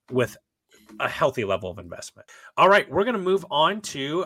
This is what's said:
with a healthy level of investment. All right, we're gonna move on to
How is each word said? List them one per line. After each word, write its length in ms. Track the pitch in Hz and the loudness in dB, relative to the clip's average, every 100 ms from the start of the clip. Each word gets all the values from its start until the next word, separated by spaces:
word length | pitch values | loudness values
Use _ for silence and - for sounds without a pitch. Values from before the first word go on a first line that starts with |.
| _ | _
with 240 | 127 113 - _ _ _ _ _ 107 | -2 -2 -4 _ _ _ _ _ -6
a 80 | 131 | -6
healthy 380 | - 151 127 98 | 0 -2 0 -2
level 240 | 92 92 | -4 -4
of 100 | 90 | -12
investment. 500 | 87 82 - - - - - - | -14 -16 -16 -20 -20 -20 -8 2
All 100 | 180 | 6
right, 220 | 202 - | 6 4
we're 140 | 170 220 | 0 0
gonna 140 | 226 | -2
move 260 | 180 190 - | 0 -2 0
on 300 | 147 165 208 | 2 2 2
to 440 | - 143 139 165 | -6 -8 -4 -4